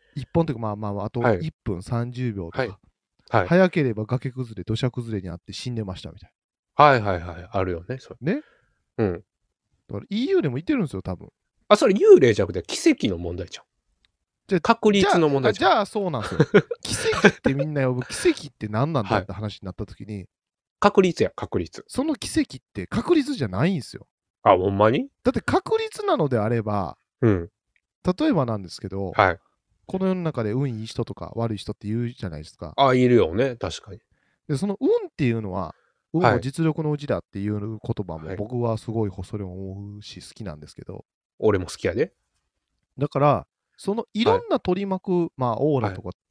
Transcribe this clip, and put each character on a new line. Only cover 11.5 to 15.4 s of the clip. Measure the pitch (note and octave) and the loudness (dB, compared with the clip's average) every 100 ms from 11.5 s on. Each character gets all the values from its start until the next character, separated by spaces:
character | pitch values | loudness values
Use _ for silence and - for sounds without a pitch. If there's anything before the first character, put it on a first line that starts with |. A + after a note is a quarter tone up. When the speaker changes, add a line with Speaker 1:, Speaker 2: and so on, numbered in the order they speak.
| _ - | _ 2
Speaker 2:
あ、 | G#3 | 4
そ | B3 | 4
れ | |
幽 | G3+ G#4+ F4+ | 4 10 10
霊 | B2+ | 10
じ | G#2 | 4
ゃ | F2+ | 0
な | |
く | |
て | F2+ | -2
奇 | - - E4+ | -6 0 2
跡 | C#4 G#2+ | 2 0
の | E2+ | -2
問 | F2 F2+ | -6 -8
題 | F2 | -10
じ | - | -14
ゃ | |
ん。 | _ _ _ _ _ _ _ _ - | _ _ _ _ _ _ _ _ -2
Speaker 1:
じ | F3+ | -2
ゃ、 | |
Speaker 2:
確 | - A3+ G#3+ | 2 4 4
率 | G3+ G3+ G3+ | 4 4 4
の | D#3 | 4
問 | C#3 | 4